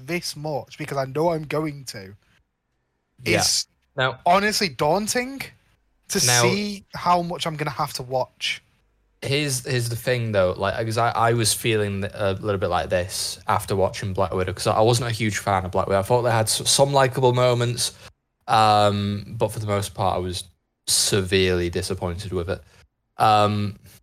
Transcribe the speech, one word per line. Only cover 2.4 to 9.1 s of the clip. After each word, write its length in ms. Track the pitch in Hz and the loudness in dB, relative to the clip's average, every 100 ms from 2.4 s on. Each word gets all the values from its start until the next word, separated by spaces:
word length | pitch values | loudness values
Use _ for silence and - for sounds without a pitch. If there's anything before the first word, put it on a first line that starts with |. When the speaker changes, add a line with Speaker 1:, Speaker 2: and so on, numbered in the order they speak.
| _ _ _ _ _ _ _ _ | _ _ _ _ _ _ _ _
Speaker 2:
Yeah. 160 | 120 107 | -2 0
Speaker 1:
is 260 | - - - _ _ - | 2 0 -4 _ _ -2
Speaker 2:
Now, 220 | 131 127 180 | -2 0 4
Speaker 1:
honestly 420 | 190 208 208 190 | 4 4 0 -2
daunting 720 | 123 151 180 214 247 247 269 - - _ _ _ _ - | 0 0 2 0 -4 -4 -8 -14 -16 _ _ _ _ -6
to 180 | 190 131 | 0 2
Speaker 2:
now, 160 | 123 | 4
Speaker 1:
see 420 | 120 202 104 - - | 4 2 -2 -8 -14
how 280 | - 175 180 | -4 2 2
much 240 | 170 175 170 | 2 -4 -6
I'm 100 | 151 | -4
gonna 140 | 151 | -4
have 220 | 139 147 | -4 -6
to 80 | - | -6
watch. 600 | 127 131 123 _ - - - _ _ _ _ | -4 -4 -4 _ -6 -6 -10 _ _ _ _